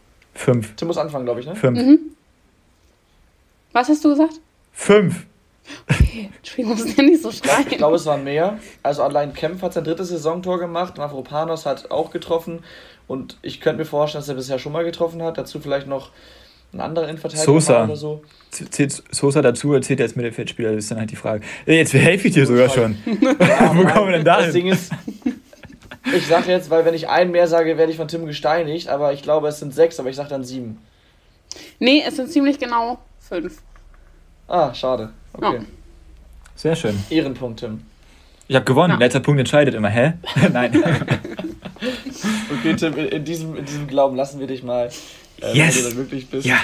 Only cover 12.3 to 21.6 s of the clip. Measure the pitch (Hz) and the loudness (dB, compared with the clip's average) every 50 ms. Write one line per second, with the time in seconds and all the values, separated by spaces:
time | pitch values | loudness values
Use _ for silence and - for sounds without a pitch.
12.3 | 170 165 - 175 165 165 - - - - - - - _ _ - 131 135 - - | -4 -4 -4 -6 -12 -14 -14 -18 -20 -20 -20 -20 -20 _ _ -10 -10 -10 -10 -12
13.3 | - _ - - - - - 156 - 151 160 - 147 147 151 151 - 147 139 147 | -16 _ -14 -14 -8 -2 -2 -2 0 -2 -4 -4 -2 -2 -2 -2 -2 -8 -8 -8
14.3 | 135 131 127 135 135 123 - 147 147 170 170 170 170 - 170 165 165 165 165 165 | -8 -8 -6 -6 -6 -6 -6 -6 -6 -4 -4 -4 -2 -2 -4 -4 -4 -6 -8 -6
15.3 | 160 139 131 - - 147 143 143 139 139 139 139 139 131 - - _ _ - - | -6 -8 -10 -10 -10 -10 -6 -4 -4 -4 -4 -6 -8 -8 -10 -12 _ _ -20 -20
16.3 | - - - _ _ _ _ _ - - - - 160 170 160 147 160 - - - | -20 -20 -20 _ _ _ _ _ -12 -10 -8 -4 -4 -4 -4 -4 -6 -8 -10 -8
17.3 | - - - 139 147 160 - 147 123 117 110 107 - 147 151 151 151 151 - _ | -4 0 4 4 4 6 6 6 4 4 4 2 -2 -6 -6 -8 -10 -10 -12 _
18.3 | _ _ _ - - - - - - - 143 139 - - - - - - 147 143 | _ _ _ -18 -16 -14 -14 -8 -2 -2 -2 -2 -4 -10 -14 -12 -6 -2 0 2
19.3 | 139 151 120 123 120 - - 147 143 131 - - 135 123 117 110 - 123 120 117 | 2 4 4 2 2 2 0 0 0 0 0 0 -2 -2 -2 -2 -2 -4 -6 -6
20.3 | 113 - 117 - - - 117 110 107 107 107 - 117 110 110 107 - - - 107 | -6 -8 -10 -10 -6 -4 -4 -2 -2 -4 -4 -6 -6 -6 -6 -8 -8 -8 -6 -6
21.3 | 110 107 - - - - | -6 -6 -6 -12 -16 -6